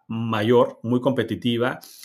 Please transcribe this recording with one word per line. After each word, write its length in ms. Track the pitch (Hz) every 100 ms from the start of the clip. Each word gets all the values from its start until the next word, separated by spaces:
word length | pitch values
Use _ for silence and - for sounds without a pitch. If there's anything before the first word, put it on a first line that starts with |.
| -
mayor, 720 | 113 113 110 107 120 135 -
muy 180 | 113 123
competitiva, 800 | 135 120 107 107 120 117 123 - - -